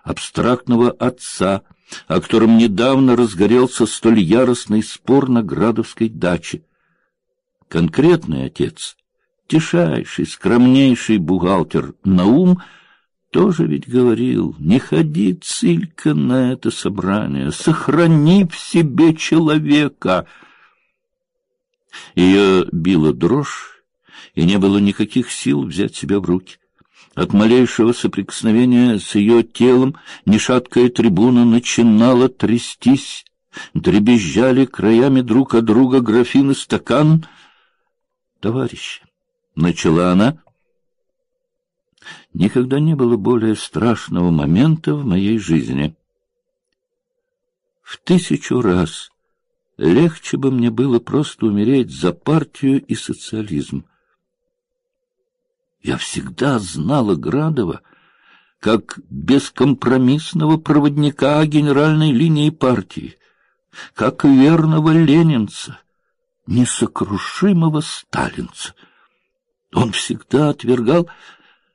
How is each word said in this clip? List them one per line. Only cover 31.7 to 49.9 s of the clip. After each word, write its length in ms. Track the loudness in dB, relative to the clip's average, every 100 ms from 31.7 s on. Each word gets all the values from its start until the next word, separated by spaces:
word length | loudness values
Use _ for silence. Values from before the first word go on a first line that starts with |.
| 0 4 4 4 4 2
трястись, 960 | 0 -2 -2 -4 -4 0 0 -2 -18 -20 _ _ -20 -12
дребезжали 880 | -6 0 2 4 2 0 0 2 2
краями 560 | 0 0 2 4 4 2
друг 360 | 2 0 2 0
от 100 | 2
друга 340 | 2 4 2
графин 520 | 2 2 2 2 0
и 20 |
стакан. 720 | -2 -4 -6 -2 0 2 2 0 -18 _ _ _ _ _ _ _ _ _ _
«Товарищи», 640 | -6 -4 -6 -10 -16 -18 _ _ _ _ _ -4
начала 560 | -2 0 0 2 2
она, 300 | 2 0 -2 _ _ _ _ _ _ _ _ _ _ _ _ _ _ _ _ -20 -20 _
никогда 460 | -4 -2 0 -2 0
не 160 | 0 0
было 220 | 0 0
более 380 | 0 0 0 -4
страшного 760 | -6 -4 -2 -2 -4 -2 0
момента 640 | 0 0 2 2 0 -2 -6
в 100 | -2
моей 320 | -2 -2 -2
жизни. 580 | -2 -2 -2 -4 -6 -8 _ _ _ _ _ _ _ _ _ _ _ _ _ _ _ _ _ _
В 160 | -20 -8
тысячу 640 | 0 0 0 -4 -4 -2
раз 500 | 0 0 -2 -6 -20 _ _ _ _ _ _ -4
легче 600 | 0